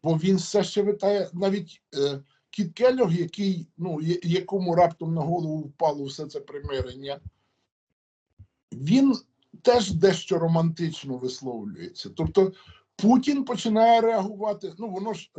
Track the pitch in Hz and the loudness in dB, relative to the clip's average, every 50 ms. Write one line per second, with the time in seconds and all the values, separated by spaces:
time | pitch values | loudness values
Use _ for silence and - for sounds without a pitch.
0 | - 160 160 156 165 190 190 180 - - - 208 190 - - 208 196 208 202 - | 2 2 0 2 4 2 2 2 0 0 0 0 0 2 0 0 0 0 0 0
1 | 196 202 208 202 180 - 175 175 196 196 196 202 165 - - _ _ _ - 135 | 0 0 0 0 -2 -4 -4 -2 -2 0 0 -2 -6 -10 -18 _ _ _ -4 -2
2 | 143 143 139 139 139 _ _ _ _ _ - - 202 165 - - 240 254 254 262 | -2 -2 -2 -6 -12 _ _ _ _ _ -6 -4 -4 -4 -2 2 2 2 4 4
3 | 233 175 165 175 170 170 - - 202 196 185 170 160 _ _ - 170 185 160 147 | 2 2 2 0 -2 -4 -4 -4 -2 -2 -2 -2 -6 _ _ -8 -6 -6 -4 -4
4 | 160 165 175 175 - 165 170 185 - - 196 196 185 175 165 180 175 170 - _ | -2 -2 -2 -2 0 -2 -2 -2 -2 -2 -4 -2 0 0 4 4 4 4 2 _
5 | 165 160 165 165 143 160 170 175 165 156 156 156 147 139 - _ 165 156 147 143 | -6 -4 -2 -2 -2 -2 -2 -2 -2 -4 -6 -6 -8 -10 -6 _ -2 -2 -2 -2
6 | 139 135 135 - 151 139 - 147 - - 147 143 139 147 139 131 127 123 123 135 | -8 -10 -10 -10 -12 -10 -12 -14 -14 -12 -14 -12 -10 -6 -6 -6 -6 -8 -10 -14
7 | 139 139 139 139 _ - _ _ _ _ _ _ _ _ _ _ _ _ _ _ | -12 -12 -12 -12 _ -20 _ _ _ _ _ _ _ _ _ _ _ _ _ _
8 | _ _ _ _ _ _ _ _ - _ _ _ _ _ - 117 135 151 214 269 | _ _ _ _ _ _ _ _ -20 _ _ _ _ _ -12 -8 0 2 4 4
9 | 277 277 240 - _ _ _ _ _ _ - - _ 254 240 247 202 185 180 160 | 6 4 2 0 _ _ _ _ _ _ -20 2 _ 4 4 4 2 0 0 4
10 | 180 196 175 160 - - 190 170 165 165 165 165 165 165 160 170 170 156 - - | 4 4 4 2 -2 -2 -2 0 2 2 2 2 2 0 0 -2 -4 -4 -4 -8
11 | - 135 127 127 127 127 127 - 135 131 120 113 104 104 90 - 85 90 - - | -10 -10 -8 -6 -6 -8 -8 -8 -10 -10 -10 -8 -10 -12 -12 -12 -14 -14 -14 -14
12 | - - - - 165 160 - 196 190 190 190 - _ - - _ _ _ _ - | -16 -12 -6 -4 -4 2 4 4 4 4 0 -8 _ -20 -20 _ _ _ _ 2
13 | 196 220 247 254 262 294 285 277 262 254 247 170 - 226 208 220 226 233 233 233 | 4 6 6 6 4 2 0 0 -2 -4 -6 -4 -2 0 4 4 6 6 6 6
14 | 220 226 226 208 190 208 220 196 208 214 208 202 202 185 165 180 226 220 180 190 | 4 2 2 0 -2 -4 -6 -6 -6 -6 -6 -6 -10 -14 -12 -12 -10 -8 -8 -6
15 | 202 226 202 165 - _ _ | -6 -6 -8 -8 -12 _ _